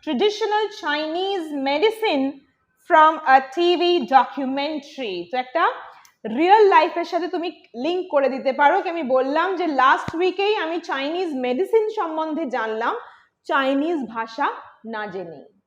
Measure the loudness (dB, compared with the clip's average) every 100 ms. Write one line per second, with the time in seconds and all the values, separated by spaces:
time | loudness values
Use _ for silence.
0 | -4 0 0 0 -2 -2 -2 -6 -6 -4
1 | -4 -4 -4 -4 -6 -4 -2 2 0 0
2 | -2 0 -2 -6 _ _ _ _ _ 6
3 | 8 4 4 4 4 0 2 2 2 2
4 | 4 2 2 -4 -4 -4 -4 -6 -10 -10
5 | -8 -8 -6 -6 -4 0 0 -2 -14 -20
6 | _ _ -8 0 4 6 8 6 4 -2
7 | -4 -4 -4 -4 -6 -10 _ -6 -4 -4
8 | 0 0 0 0 -4 2 4 4 0 -6
9 | 0 0 2 0 0 -2 -2 2 4 4
10 | 0 -2 -2 0 -2 0 -2 -6 -6 -6
11 | -4 -4 -4 -4 -4 -2 2 2 0 -4
12 | -6 -4 -6 -4 -4 -4 -4 -4 -4 -6
13 | -10 -20 _ _ _ -2 0 0 -2 -4
14 | -6 -8 -10 -4 -4 -4 -16 _ -12 -10
15 | -8 -10 -12 -16 -20 _